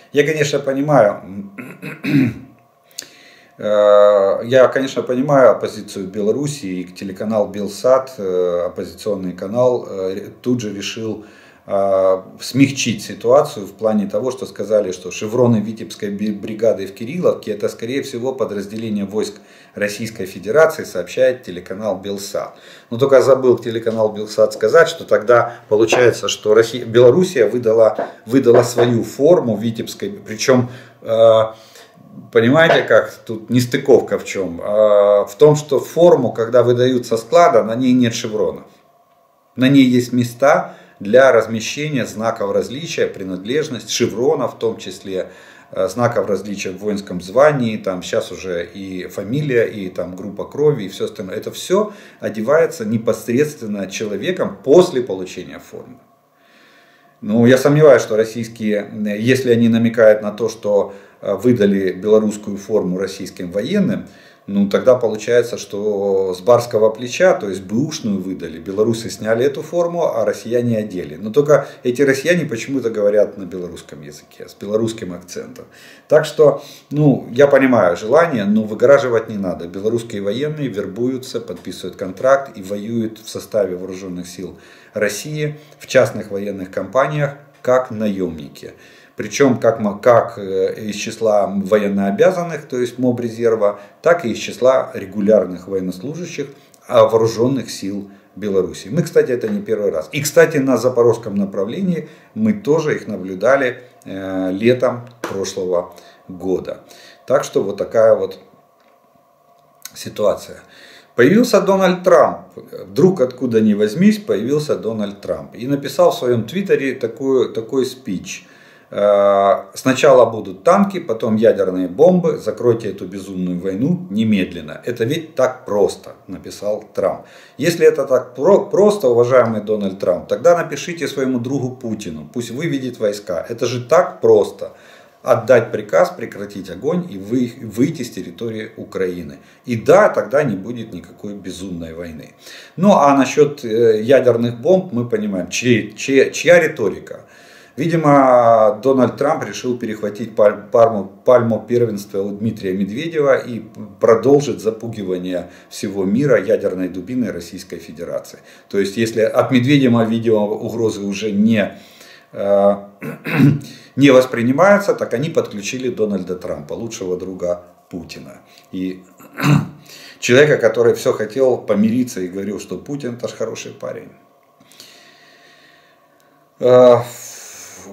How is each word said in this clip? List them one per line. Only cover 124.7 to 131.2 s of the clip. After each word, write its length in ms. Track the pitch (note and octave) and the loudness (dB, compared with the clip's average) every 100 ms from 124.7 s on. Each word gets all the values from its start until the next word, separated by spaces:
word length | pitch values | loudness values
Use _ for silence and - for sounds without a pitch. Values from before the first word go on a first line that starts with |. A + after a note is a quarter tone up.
| D2+ | -10
Это 200 | - - | -10 -4
ведь 300 | B2+ E3 - | -4 -4 -6
так 300 | - B2+ - | -2 -2 -2
просто», 500 | - G2+ F#2 - - - - | -4 0 0 -2 -16 -20 -16
написал 580 | F2 F2+ - G#2 G#2+ - | -16 -14 -8 -6 -6 -6
Трамп. 320 | - F#2 D#2+ - - - - | -4 -4 -4 -12 -20 -20 -4
Если 300 | E3 E3 D#3 | -4 2 2
это 180 | D3 | 2
так 300 | C3+ B2 - | 0 -2 -2
про-, 300 | C3 D#3+ G3 - | -2 2 4 2
просто, 380 | E3 G#3 - B2+ | 2 2 4 2
уважаемый 520 | A#2 A#2+ B2+ A2+ G#2+ | 4 4 4 2 -2
Дональд 400 | G2+ G#2+ G2 F#2 | -4 -4 -4 -2
Трамп, 260 | F#2+ F2 - | -2 -2 -2
тогда 300 | G#2 D#3+ E3+ | 0 2 2
напишите 500 | D3+ C#3+ F3 E3 C#3 | 0 -8 -10 -8 -6
своему 320 | C#3 | -4